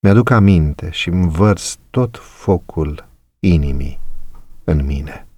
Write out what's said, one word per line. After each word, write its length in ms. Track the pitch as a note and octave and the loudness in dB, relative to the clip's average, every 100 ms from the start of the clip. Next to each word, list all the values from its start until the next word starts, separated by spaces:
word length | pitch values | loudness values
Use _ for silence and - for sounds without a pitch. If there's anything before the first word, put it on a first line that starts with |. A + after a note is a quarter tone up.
Mi-aduc 280 | G2+ G2+ A#2 | 6 4 4
aminte 600 | A#2 G2+ F#2 D2+ C#2+ E2+ | 4 6 4 2 -2 -10
și 180 | - - | -8 -4
îmi 200 | F2+ F2+ | 0 0
vărs 500 | D#2 G#2 G2+ - - _ | 2 2 2 -4 -14 _
tot 260 | - B2 - | -4 -4 -6
focul 920 | - - - F2+ - - D2+ D2 - _ _ _ | -20 -12 -2 -2 -2 -6 -6 -6 -14 _ _ _
inimii 560 | G2 E2+ C#2+ C#2 - - - - - - - - | 2 2 2 -2 -4 -6 -6 -4 -6 -10 -18 -12
în 200 | - D#2 | -2 -2
mine. 420 | C#2 C#2 C#2 - - | -2 -4 -8 -14 -20